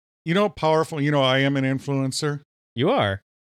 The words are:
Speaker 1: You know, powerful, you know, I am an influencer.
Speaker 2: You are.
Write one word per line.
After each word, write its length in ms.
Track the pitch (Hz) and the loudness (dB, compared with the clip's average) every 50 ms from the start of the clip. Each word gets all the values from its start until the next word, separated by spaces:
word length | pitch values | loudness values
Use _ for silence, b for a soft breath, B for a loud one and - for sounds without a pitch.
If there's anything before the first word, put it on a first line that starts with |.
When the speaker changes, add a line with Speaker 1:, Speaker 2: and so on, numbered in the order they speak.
| _ _ _ _ - | _ _ _ _ -6
Speaker 1:
You 80 | 160 170 | -2 0
know, 140 | 202 208 196 | 0 0 0
powerful, 500 | - - 160 156 160 160 160 - 160 147 | -2 -2 0 2 2 2 0 -2 -2 -2
you 100 | 139 147 | 0 2
know, 120 | 147 143 | 2 2
I 160 | 131 131 131 135 | 2 4 2 2
am 180 | 139 139 143 | 2 2 0
an 80 | 139 135 | 0 0
influencer. 800 | 131 135 131 - 143 139 135 135 135 - - 156 147 147 139 _ _ _ _ _ _ - | -2 -2 -4 -4 -4 -4 -2 -2 -4 -4 -4 -4 -4 -6 -6 _ _ _ _ _ _ -4
Speaker 2:
You 160 | 117 135 185 | -2 0 0
are. 320 | 277 254 113 101 98 95 _ _ _ _ _ _ | 2 2 0 0 -2 -6 _ _ _ _ _ _